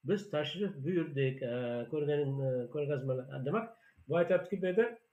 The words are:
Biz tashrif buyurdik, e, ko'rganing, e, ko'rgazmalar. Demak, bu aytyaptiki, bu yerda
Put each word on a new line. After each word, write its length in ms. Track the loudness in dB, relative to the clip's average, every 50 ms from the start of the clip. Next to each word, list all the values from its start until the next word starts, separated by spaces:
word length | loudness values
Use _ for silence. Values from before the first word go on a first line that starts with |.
| 2
Biz 260 | 0 0 0 0 -2
tashrif 440 | -2 -2 -2 -2 -2 -2 -2 -4 -4 -4 -2
buyurdik, 560 | 0 0 0 0 0 0 2 2 2 0 -2
e, 440 | -4 -4 -2 -2 -2 -2 -2 -4 -4 -2
ko'rganing, 480 | -2 0 2 2 2 2 2 0 0 0 0 0
e, 20 | 0 0 -2 -2
ko'rgazmalar. 760 | -2 -2 0 0 0 -2 0 -2 -2 -2 -4 -6 -8 -4 -2
Demak, 240 | 0 0 0 -2 -4 -12 _ _ _ _ _ -6
bu 100 | 0 2
aytyaptiki, 440 | 2 4 6 4 2 2 -2 -4 0
bu 40 | 0
yerda 320 | 2 4 4 2 2 0 -10 _ _